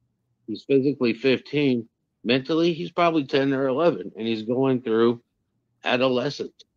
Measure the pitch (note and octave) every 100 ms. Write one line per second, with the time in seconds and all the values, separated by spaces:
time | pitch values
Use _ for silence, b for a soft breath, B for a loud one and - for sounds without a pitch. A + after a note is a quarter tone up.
0 | _ _ _ _ - G#2 - C#3 C3+ C3
1 | A#2+ - C3+ B2 - C#3+ C#3+ A#2+ A2+ _
2 | _ _ G#2 C3 C3 D#3+ F3 D#3+ E3+ -
3 | E3+ D#3+ C3+ C#3 C#3 C3+ C3+ C3 E3+ G#2
4 | F2+ - A2+ A2+ G#2+ B2 C3+ B2+ A#2+ A2
5 | A#2 A#2 - _ _ _ _ _ E2 B2
6 | C3 B2 C#3+ - G#2+ - -